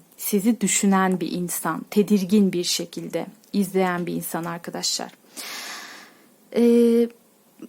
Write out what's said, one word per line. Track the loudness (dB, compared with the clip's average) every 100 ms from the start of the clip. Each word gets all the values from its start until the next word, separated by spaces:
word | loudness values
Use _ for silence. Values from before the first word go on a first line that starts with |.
| -14 -12
sizi | -4 0 0 0
düşünen | 0 2 2 4 2 0
bir | -2
insan, | -6 -6 -4 -6 -6 -2
tedirgin | 0 4 2 4 4 4
bir | 2
şekilde | -2 -4 -6 -10 -8 -8 -8 -14 _
izleyen | -2 -2 0 0 0 -4
bir |
insan | -6 -6 -6
arkadaşlar. | -6 -8 -10 -6 -4 -4 -8 -14 _ -16 -14 -12 -12 -14 -16 -20 -20 _ _ _ _ 2
Ee, | 6 6 6 4 2 -2 _ _ _ _